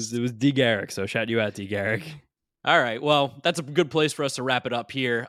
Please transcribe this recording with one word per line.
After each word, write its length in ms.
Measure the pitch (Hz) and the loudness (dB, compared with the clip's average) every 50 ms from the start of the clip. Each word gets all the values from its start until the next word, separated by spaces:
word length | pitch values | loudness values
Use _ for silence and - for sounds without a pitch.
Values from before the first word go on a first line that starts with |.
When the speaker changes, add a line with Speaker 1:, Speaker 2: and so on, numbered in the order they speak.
| 113 110 117 | -4 -4 -2
Speaker 1:
used. 20 | |
Speaker 2:
it 60 | 120 | -2
was 120 | 120 123 120 | -2 -2 -2
D 180 | 107 120 143 143 | 2 2 2 4
Garrick, 380 | 131 131 117 113 101 98 - | 4 4 2 2 0 -2 -6
so 160 | - - 95 | -6 -6 -6
shout 220 | 98 - 117 113 113 | -4 -2 -2 -2 0
you 120 | 113 113 | 0 0
out, 140 | 110 104 101 | 0 0 -2
D 120 | - 101 | -6 -8
Garrick. 380 | 95 104 101 98 98 110 110 - 160 156 147 - _ _ _ _ _ _ _ - | -6 -4 -2 -2 -2 -2 -2 -4 -10 -16 -18 -20 _ _ _ _ _ _ _ 0
Speaker 1:
All 140 | 139 160 170 | 2 4 4
right, 220 | 139 120 110 120 147 | 4 2 -2 -2 0
well, 380 | 147 151 143 143 131 117 143 - | 2 4 4 2 0 -4 -4 -4
that's 140 | 170 170 165 | -2 -2 -2
a 40 | 156 | -6
good 280 | 135 147 143 175 139 | -2 0 0 0 2
place 240 | - 160 156 151 - | 2 2 2 2 0
for 100 | - 147 | -2 -2
us 120 | 135 - | -2 -2
to 60 | - 127 | -2 0
wrap 220 | 131 127 123 - | 0 0 0 0
it 80 | 127 120 | -2 -4
up 180 | 117 - - | -4 -4 -6
here 380 | - 135 131 123 120 117 120 | -4 -2 0 0 0 0 -2